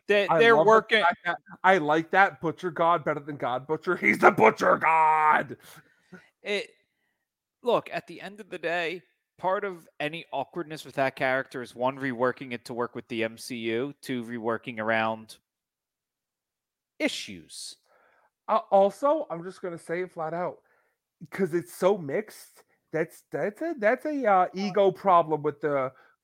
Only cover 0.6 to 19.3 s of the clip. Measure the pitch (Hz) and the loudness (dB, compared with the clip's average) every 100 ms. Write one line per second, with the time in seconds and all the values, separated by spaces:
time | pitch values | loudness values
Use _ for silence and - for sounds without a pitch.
0.6 | 190 220 214 226 175 180 175 165 - 180 | 8 6 6 2 2 0 -4 -8 -10 0
1.6 | 185 190 147 160 165 185 196 143 165 147 | 4 4 4 0 2 2 2 2 -6 -6
2.6 | 185 160 170 170 156 143 143 143 131 127 | -6 0 2 2 0 -6 -6 -8 -4 -4
3.6 | 139 156 - 175 208 208 - 208 220 - | -6 -6 -4 -2 0 4 4 6 4 4
4.6 | 185 180 156 160 156 156 151 156 147 123 | 2 2 2 4 4 4 4 2 0 -10
5.6 | - - _ _ _ 180 _ _ 98 196 | -18 -20 _ _ _ -20 _ _ -6 -6
6.6 | - _ _ _ _ _ _ _ _ _ | -6 _ _ _ _ _ _ _ _ _
7.6 | 247 190 - 170 - 170 180 208 185 180 | 0 0 -2 -10 -12 -16 -16 -18 -16 -8
8.6 | 160 175 165 175 _ _ _ _ 180 196 | -4 -2 -4 -6 _ _ _ _ -2 -2
9.6 | 202 175 165 - 151 165 - 135 131 175 | -4 -10 -14 -8 -8 -8 -10 -8 -8 -8
10.6 | 151 156 143 143 135 - 135 131 131 139 | -10 -12 -10 -4 -2 0 -2 -2 -4 -10
11.6 | 117 120 123 135 135 117 127 120 131 120 | -12 -4 -4 -2 -6 0 -2 -2 -8 -12
12.6 | - 117 120 123 - 113 110 113 - 123 | -10 -6 -6 -8 -8 -4 -4 -6 -12 -8
13.6 | 113 113 143 - - 127 113 120 110 110 | -4 -2 -4 -8 -8 -8 -8 -8 -4 -4
14.6 | - 110 110 113 110 110 110 - _ _ | -6 -6 -2 0 0 -4 -12 -20 _ _
15.6 | _ _ _ _ _ _ _ _ _ _ | _ _ _ _ _ _ _ _ _ _
16.6 | _ _ _ - 294 - - 92 76 - | _ _ _ -4 -4 -4 -12 -16 -18 -18
17.6 | - - _ _ _ _ _ _ - 214 | -18 -20 _ _ _ _ _ _ -4 -4
18.6 | - 196 196 196 277 214 - | 2 4 4 2 0 0 -2